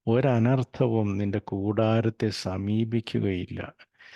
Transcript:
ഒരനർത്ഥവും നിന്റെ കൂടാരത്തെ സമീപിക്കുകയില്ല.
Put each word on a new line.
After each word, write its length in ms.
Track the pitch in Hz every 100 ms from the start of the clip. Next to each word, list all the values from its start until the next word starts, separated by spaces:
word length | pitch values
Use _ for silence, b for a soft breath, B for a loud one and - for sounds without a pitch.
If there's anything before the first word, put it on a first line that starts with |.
| -
ഒരനർത്ഥവും 1120 | 117 135 120 117 131 123 - 123 113 107 98
നിന്റെ 220 | 101 101
കൂടാരത്തെ 880 | - 101 101 107 110 113 113 - 110
സമീപിക്കുകയില്ല. 1400 | - 95 95 98 107 113 117 - 117 104 92 92 - - - B B B